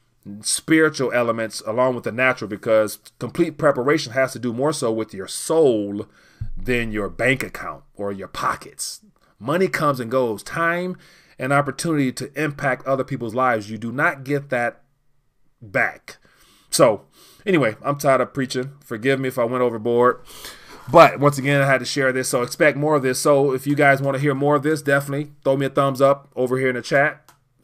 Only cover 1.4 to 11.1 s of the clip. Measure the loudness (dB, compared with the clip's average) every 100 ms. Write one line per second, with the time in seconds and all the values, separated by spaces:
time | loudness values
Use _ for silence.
1.4 | -6 -8 -4 0 0 0 -6 0 0 0
2.4 | -6 -6 2 2 2 -4 -18 -12 -6 -2
3.4 | -2 0 0 2 0 0 -2 -2 -2 -2
4.4 | -6 -2 -2 -2 -2 -2 -6 -10 -12 -8
5.4 | 0 4 4 4 -2 -6 -10 _ _ _
6.4 | -10 -6 -2 -2 -2 -4 -6 -2 0 0
7.4 | -4 -10 -12 -14 _ -10 -8 -8 -12 -6
8.4 | -6 -6 -12 -14 -12 -14 _ _ _ _
9.4 | -4 -2 0 0 -2 -2 -2 -2 0 -4
10.4 | -8 -4 -2 -2 -6 -10 -18